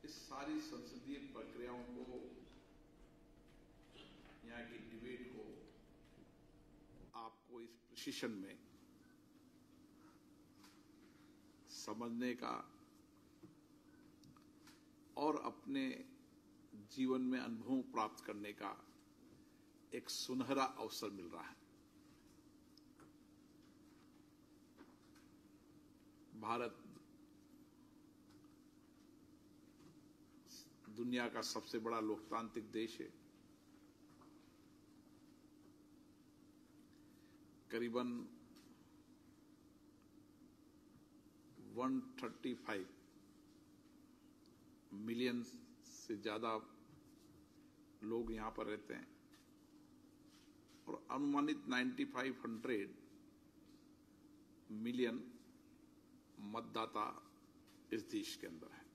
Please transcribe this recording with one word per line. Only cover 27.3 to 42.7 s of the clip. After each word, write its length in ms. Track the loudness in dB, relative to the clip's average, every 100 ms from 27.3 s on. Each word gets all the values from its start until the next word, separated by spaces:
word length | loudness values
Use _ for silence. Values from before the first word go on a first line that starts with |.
| -20 -20 -20 -20 -20 -20 -20 -20 -20 -20 -20 -18 -20 -20 -20 -20 -20 -20 -20 -20 -20 -20 -20 -20 -20 -18 -18 -20 -20 -20 -20 -16 -16 -16 -16 -8 0
दुनिया 300 | 4 6 6
का 140 | 4
सबसे 380 | 2 2 2 0
बड़ा 200 | 4 4
लोकतांत्रिक 720 | 4 2 2 2 2 -2 0
देश 280 | 0 0 0
है। 80 | -8 -8 -20 -20 -20 -20 -20 -20 -20 -20 -20 -20 -18 -18 -20 -20 -20 -20 -20 -20 -20 -20 -20 -20 -20 -20 -20 -20 -20 -20 -20 -20 -20 -20 -20 -20 -20 -20 -20 -20 -20 -20 -18 -18 -18 -18 0
करीबन 440 | 2 6 4 4 0 -4 -10 -16 -18 -18 -20 -20 -20 -20 -20 -20 -20 -20 -20 -20 -20 -20 -20 -20 -20 -20 -20 -20 -20 -20 -20 -20 -20 -20 -20 -20 -20 -18 -14 -6 2
वन 240 | 4 4 0 -4
थर्टी 320 | -4 0 0 0
फ़ाइव 220 | 2